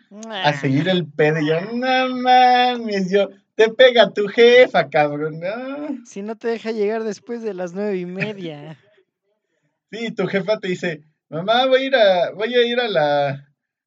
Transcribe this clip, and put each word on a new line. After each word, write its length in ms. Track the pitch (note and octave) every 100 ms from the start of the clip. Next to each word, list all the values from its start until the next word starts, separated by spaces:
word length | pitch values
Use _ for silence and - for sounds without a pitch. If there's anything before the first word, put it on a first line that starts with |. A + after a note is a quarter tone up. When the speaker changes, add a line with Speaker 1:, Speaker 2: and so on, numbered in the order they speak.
| _
Speaker 1:
a 360 | G3+ A3 G#3 F3+
Speaker 2:
Ah. 40 |
Speaker 1:
seguir 340 | C#3+ C#3 C3+ E3
el 180 | F#3 D#3
pedo. 320 | - D3+ D#3
Y 60 | D3+
yo, 120 | D#3+ G3
"No 360 | A#3+ B3+ C4 B3+ B3+
mames", 920 | B3 B3+ B3 B3 B3 B3 A3+ G3 F#3
yo, 160 | G3 F#3+ - _
"Te 140 | - A3
pega 400 | A3 B3+ A#3+ G3
tu 140 | - G3+
jefa, 640 | A3 A#3 B3 B3+ F#3+ C#3+
cabrón", 480 | D#3+ D3 D3 D#3 D#3+
¿no? 500 | F3 A3+ C4 C#4+ D4+ B3 -
Speaker 2:
Si 160 | -
no 120 | G#3 A3
te 120 | A#3+
deja 240 | A#3 A3
llegar 320 | A3+ G3+ A3+
después 380 | A3 G3 - A#3+
de 120 | A3+
las 180 | F#3 F3+
nueve 220 | F3 G#3 F#3+
y 80 | F3+
media. 680 | F#3 G3+ G3+ E3+ D3 D3+ D#3
Speaker 1:
<laughs> 100 | _ _ _ _ _ _ _ _ _ _ _
Sí, 180 | G#3 A3+
tu 140 | - F3+
jefa 320 | G3 F3 G#3+
te 100 | G3
dice, 360 | F3+ F3+ D3+ _ _ _
"Mamá, 380 | D3+ F#3+ A#3 C4
voy 160 | C4
a 20 | C4+
ir 80 | C4
a, 340 | G#3 F3+ D3
voy 200 | C3+ A3
a 120 | B3 A#3
ir 120 | A#3+
a 80 | A#3+
la, 640 | F3+ D3 C#3+ C#3+ C#3 - _ _ _